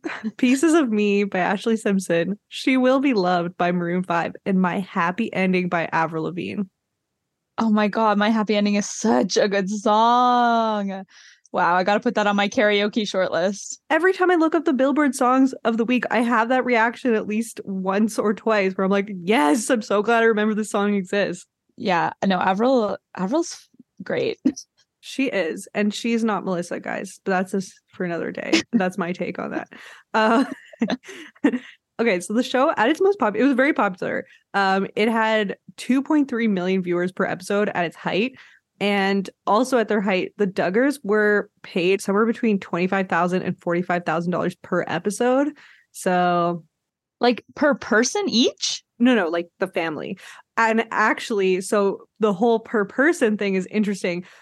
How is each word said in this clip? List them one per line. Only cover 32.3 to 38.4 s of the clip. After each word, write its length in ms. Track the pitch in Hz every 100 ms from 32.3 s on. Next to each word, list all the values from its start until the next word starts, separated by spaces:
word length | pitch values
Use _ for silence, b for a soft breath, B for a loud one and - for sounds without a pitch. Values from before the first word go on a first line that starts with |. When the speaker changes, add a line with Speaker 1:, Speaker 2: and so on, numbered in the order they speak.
Speaker 1:
the 100 | 220
show, 280 | 254 254 302 -
at 120 | 247
its 120 | 311
most 160 | 381 403
pop-, 160 | 214 202
it 80 |
was 100 | 269
very 200 | 247 277
popular. 520 | 320 202 185 - - - b _
Um, 320 | 196 196 196 196 -
it 140 | 226
had 480 | 226 220 220 202 - - -
two 240 | - 262
point 260 | 269 302 277
three 180 | 226 226
million 360 | 190 180 190
viewers 280 | 175 175 180
per 140 | - 190
episode 440 | 170 180 202 208
at 120 | - 165
its 100 | -
height. 380 | 165 175 254 B